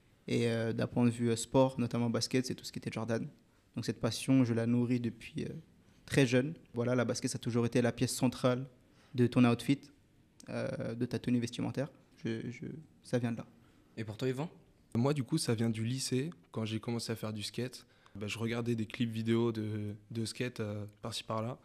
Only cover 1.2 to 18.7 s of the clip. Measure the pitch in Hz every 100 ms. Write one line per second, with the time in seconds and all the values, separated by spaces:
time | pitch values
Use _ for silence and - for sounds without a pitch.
1.2 | 120 113 - 135 131 131 120 120 120 117
2.2 | - 127 127 - - - - 110 113 113
3.2 | 143 - _ _ _ - 117 - 120 -
4.2 | - 135 120 113 117 120 120 123 117 -
5.2 | - 160 - 160 - _ _ _ - 147
6.2 | 131 123 139 165 - 117 120 123 117 117
7.2 | 127 120 123 117 117 123 120 - 127 -
8.2 | 127 - 127 123 135 - _ - - 123
9.2 | 120 123 123 117 - 139 - - _ _
10.2 | _ - - 117 117 - 120 117 123 113
11.2 | - 123 120 - 117 117 139 - _ _
12.2 | 113 113 123 120 - - - _ - 123
13.2 | 117 117 - - - _ _ - 107 104
14.2 | 131 127 165 - - _ _ 117 131 151
15.2 | 117 156 - 113 117 110 113 131 - 127
16.2 | 151 - - - 110 110 120 117 - 113
17.2 | 110 107 101 - 120 - - _ - 98
18.2 | 104 101 113 117 117